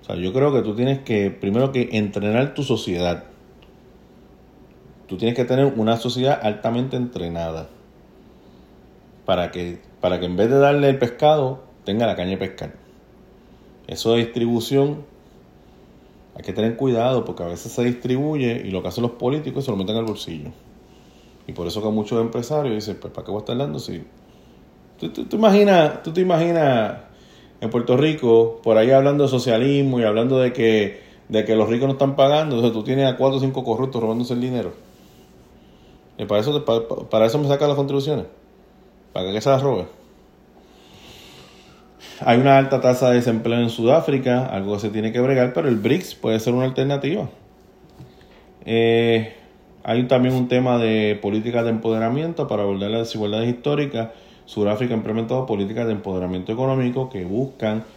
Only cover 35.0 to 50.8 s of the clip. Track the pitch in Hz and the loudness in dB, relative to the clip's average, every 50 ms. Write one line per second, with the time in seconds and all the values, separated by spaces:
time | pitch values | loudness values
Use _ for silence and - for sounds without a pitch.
35 | - - - - - - - - - - - - _ - - - - - - - | -20 -20 -20 -20 -20 -20 -20 -20 -20 -20 -20 -20 _ -20 -20 -20 -20 -20 -20 -20
36 | _ - - - 107 98 104 104 110 143 147 147 143 - 113 117 113 - - - | _ -20 -14 -14 -6 0 0 0 2 0 -2 -2 0 0 0 0 0 -4 -8 -8
37 | - - - 110 110 113 113 147 147 139 143 139 151 147 143 139 139 139 139 139 | -8 -2 2 4 4 4 4 2 2 2 2 2 2 2 2 2 0 0 0 -2
38 | 131 151 151 120 90 - - - _ _ _ - - _ _ _ - - _ _ | 0 0 -2 -4 -4 -8 -14 -20 _ _ _ -20 -20 _ _ _ -20 -20 _ _
39 | _ _ - 95 92 95 98 107 110 139 139 127 135 139 123 95 90 - - - | _ _ -8 -6 -6 -4 -4 -2 2 2 2 4 2 0 0 -2 -4 -8 -12 -20
40 | - _ - - - _ _ _ _ _ _ - - _ - - - - - - | -20 _ -20 -20 -20 _ _ _ _ _ _ -20 -20 _ -20 -20 -20 -20 -20 -20
41 | - - - - - - - - - - - - - - - - - - - - | -20 -20 -20 -20 -20 -20 -20 -20 -20 -20 -20 -20 -20 -20 -20 -20 -20 -20 -20 -20
42 | - - - - - 123 117 123 131 139 139 135 135 139 139 127 123 127 127 123 | -20 -20 -14 -4 2 4 4 6 6 8 8 6 6 4 0 2 4 2 2 4
43 | 135 127 123 123 117 120 113 110 - 117 117 120 120 117 113 - 113 117 139 165 | 4 4 4 4 4 2 0 0 0 0 0 0 0 -2 -2 0 2 4 4 4
44 | 160 - 143 135 131 131 123 123 127 - - 98 95 98 104 101 107 107 101 110 | 2 2 -2 0 0 0 0 0 0 -2 -4 -4 -4 -2 -4 -2 -4 -4 -4 -2
45 | 107 113 110 120 123 131 139 131 123 127 123 170 160 139 120 107 101 110 143 180 | -4 -2 0 0 2 2 4 2 2 2 0 -2 0 0 0 2 2 0 0 0
46 | 180 - - - - 117 110 110 110 127 120 127 127 131 135 135 135 139 143 139 | -2 -8 -14 -6 -2 -2 -2 0 0 0 0 0 0 -2 -2 -2 -2 -2 -2 -2
47 | 135 139 170 214 175 - - - - - - - _ - _ _ - - - - | -2 -4 -4 -4 -6 -8 -12 -16 -20 -20 -20 -20 _ -20 _ _ -20 -20 -20 -20
48 | - - - - - - - - - - - _ - - 113 113 117 117 117 117 | -20 -20 -20 -20 -20 -20 -20 -20 -20 -20 -20 _ -8 -2 0 2 2 4 4 4
49 | 117 117 113 113 110 110 - - - - _ _ _ _ - - - - 113 120 | 4 4 2 2 0 -4 -10 -20 -20 -20 _ _ _ _ -20 -14 -6 -2 -2 -2
50 | 123 123 139 127 123 127 127 127 127 123 123 127 127 127 123 120 | 2 2 4 4 4 2 2 0 0 2 2 2 2 2 2 2